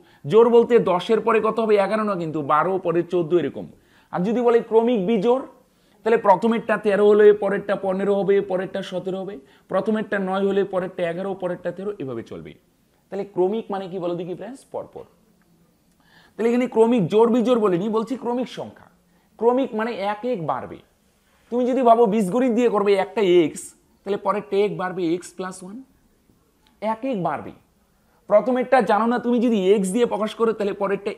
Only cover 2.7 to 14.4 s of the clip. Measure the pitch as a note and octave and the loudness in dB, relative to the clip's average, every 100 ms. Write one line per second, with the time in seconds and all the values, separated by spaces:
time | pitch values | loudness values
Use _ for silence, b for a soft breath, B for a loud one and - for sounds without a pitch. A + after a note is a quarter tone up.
2.7 | F#3 F3 E3+ E3+ F3+ D#3 F3 C#3 G#2+ E2 | -2 -2 -2 0 -2 0 0 0 -6 -14
3.7 | - b b b E3+ F#3+ B3 A#3+ A#3 A#3 | -18 b b b -4 -2 0 2 2 2
4.7 | A3 A#3 A#3 F3+ A3+ A#3+ C4 - - _ | 2 2 0 0 0 0 0 -4 -18 _
5.7 | b b b A3+ A3+ G3+ F3+ A3+ A3+ - | b b b 0 2 4 4 2 0 -2
6.7 | G#3 G#3 F#3+ G#3 G#3+ G#3 G#3 G3 G3 - | -2 0 4 4 8 8 6 2 -4 -4
7.7 | F#3+ G3 F#3+ G3 G3+ F#3 G3 G3 F#3 F#3 | -4 -2 -2 0 0 2 0 0 -4 -4
8.7 | F#3+ F#3 F3+ F#3 F#3+ F#3 C#3 b b - | -8 -8 -8 -6 -8 -10 -14 b b -6
9.7 | F3+ A3+ G#3+ G#3 G3+ F#3 F#3+ G3 G3 G3 | -2 0 -2 -2 -4 -2 -2 0 0 -2
10.7 | F#3 F#3 F#3 E3+ E3+ G3 F#3+ F3+ F3 F3 | -4 -6 -4 -6 -4 -8 -6 -8 -6 -8
11.7 | E3+ G3+ G3+ C3+ A2+ G#2+ F2+ D#2 - _ | -8 -10 -8 -10 -10 -12 -14 -16 -20 _
12.7 | _ _ _ _ G3 G3 - F#3 A3+ - | _ _ _ _ -12 -6 -2 -2 -2 -6
13.7 | G3 F#3+ F#3 F3 F3 F3+ F3 | -8 -8 -8 -6 -6 -8 -10